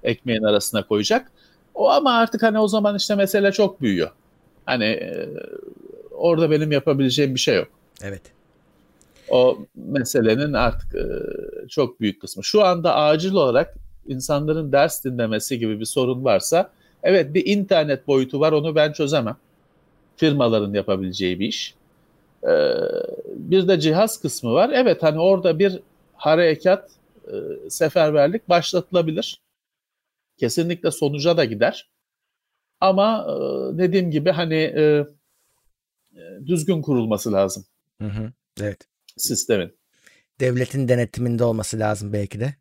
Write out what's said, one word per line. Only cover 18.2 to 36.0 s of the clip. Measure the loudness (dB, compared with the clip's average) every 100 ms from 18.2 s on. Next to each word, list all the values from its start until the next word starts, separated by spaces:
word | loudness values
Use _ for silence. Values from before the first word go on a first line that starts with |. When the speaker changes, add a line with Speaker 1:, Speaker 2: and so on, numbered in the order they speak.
| 2 0
Speaker 1:
var, | 2
onu | 2 0
ben | 2 0
çözemem. | 0 -2 0 -2 -8 _ _ _ _ _ _ _ _
Firmaların | 2 4 2 2 0
yapabileceği | -2 -2 -2 -4 -4 -4 -2
bir | -4
iş. | -6 -10 _ _ _ _ _ _ _
Ee, | 0 2 2 0 -2 -4 -6 -10 -12
bir | -12 0 2 4
de | 2
cihaz | 4 2 2 0
kısmı | -8 -6 0
var. | 2 2
Evet | 2 2 2
hani | 0 2
orada | 2 4 2 2
bir | 0 0 -14 _ _
harekat, | _ 0 4 4 2 2 0 -2 _ _ _ -12
e, | -10 -10 -12 -10
seferberlik | -2 0 2 2 4 2 2 2
başlatılabilir. | 2 2 -4 0 0 0 -2 -8 -12 _ _ _ _ _ _ _ _ _ _
Kesinlikle | -4 -2 -2 -2 -4
sonuca | -2 -2 0 0 0
da |
gider. | 0 0 0 -2 -16 _ _ _ _ _ _ _ _ _
Ama, | 0 2 2 0 -4
e, | -6 -4 -4 -6 -2
dediğim | 0 0 0
gibi | 0 0
hani, | 0 0
e, | -2 -2 2
e, | 2 2 0 _ _ _ _ _ _ _ _ _